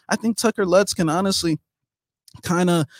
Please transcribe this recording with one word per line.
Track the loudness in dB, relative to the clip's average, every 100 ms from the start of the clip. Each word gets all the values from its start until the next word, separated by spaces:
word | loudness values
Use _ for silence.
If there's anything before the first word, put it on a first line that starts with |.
| -6
I | -4
think | -4 -2
Tucker | -2 0 2
Lutz | 2 2
can | 0 0
honestly | 0 0 -2 -2 -2 _ _ _ _ _ _ _ -16
kinda | -4 0 2 2 0